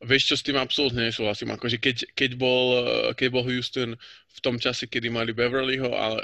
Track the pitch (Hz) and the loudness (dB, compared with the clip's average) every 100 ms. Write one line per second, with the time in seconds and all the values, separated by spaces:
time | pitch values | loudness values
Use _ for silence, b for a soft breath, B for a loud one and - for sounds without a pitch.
0 | 117 135 - 143 - 139 131 - 135 120 | 2 4 4 0 2 0 0 0 0 2
1 | 117 113 107 101 - 107 123 117 135 123 | -2 0 -2 -2 -4 -4 -4 0 0 0
2 | - - 135 123 127 127 127 123 120 117 | -6 -2 -2 2 2 4 4 2 2 0
3 | 113 113 127 127 127 123 120 135 117 113 | 0 0 0 0 0 -2 -4 -4 -4 -6
4 | B B B - 135 120 127 120 - 120 | B B B -4 -2 0 -2 -2 -4 -4
5 | 117 117 113 110 120 135 131 131 127 107 | -2 -2 -2 0 0 2 -2 -2 -2 0
6 | 110 110 | -2 -2